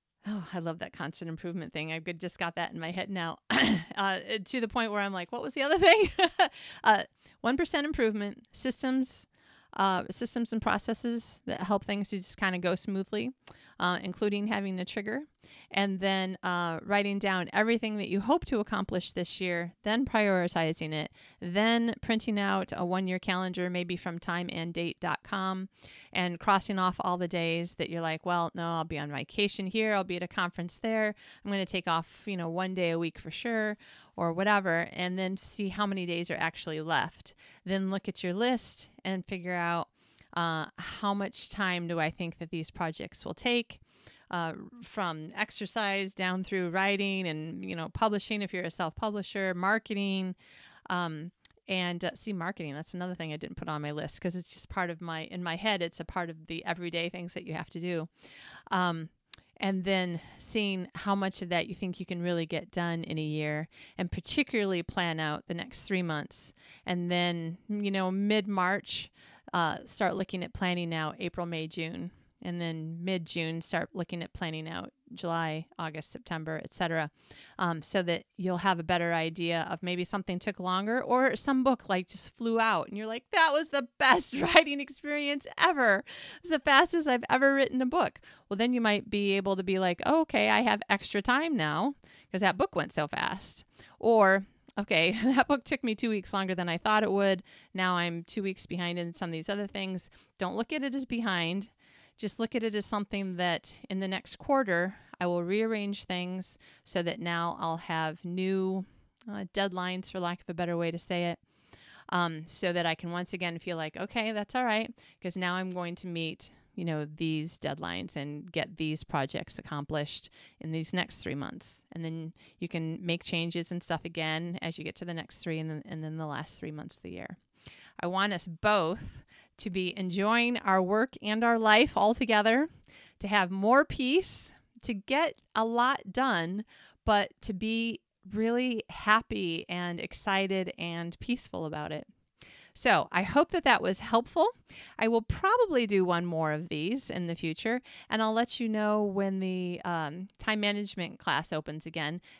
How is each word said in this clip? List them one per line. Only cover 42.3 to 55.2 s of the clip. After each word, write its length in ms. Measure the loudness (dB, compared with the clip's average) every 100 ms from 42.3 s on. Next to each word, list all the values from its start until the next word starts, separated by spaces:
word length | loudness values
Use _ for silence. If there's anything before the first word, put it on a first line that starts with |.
| -8
that 120 | -8
these 220 | -6 -6
projects 540 | -4 -4 -4 -10 -10 -10
will 80 |
take, 480 | -4 0 0 0 -10 _ _ -20 -20 _
uh, 220 | -4 -4 -6 -12 -18
from 500 | -10 -4 -4 -4 -8 -6
exercise 800 | -6 -4 -6 -2 -2 -2 -4
down 320 | -2 -2 -2 -2
through 240 | -2 0
writing 580 | 2 2 2 0 0 -2
and, 380 | -4 -6 -8 -6
you 100 | -6
know, 140 | -6
publishing 520 | 0 2 2 -2 -4
if 120 | -2
you're 100 | -4
a 80 | -6
self-publisher, 840 | -4 -4 -2 -4 -4 -6 -2 -2
marketing, 800 | 0 2 0 0 -2 0 0 -2 -6 -14 -20 -20 -20 -4
um, 440 | -2 -2 -4 -8 -12 -20 -18 -6
and, 380 | -2 -2 -2 -4
uh, 60 |
see, 180 | -4 -6
marketing, 420 | -4 -4 -6 -8
that's 200 | -8 -8
another 220 | -6 -6 -6
thing 180 | -6
I 40 | -6
didn't 200 | -8 -8
put 100 | -6
on 140 | -4
my 100 | -4
list 300 | -4 -6 -6
'cause 120 | -6
it's 140 | -6 -10
just 220 | -14 -8
part 200 | -4 -4
of 120 | -4
my, 240 | -8 -8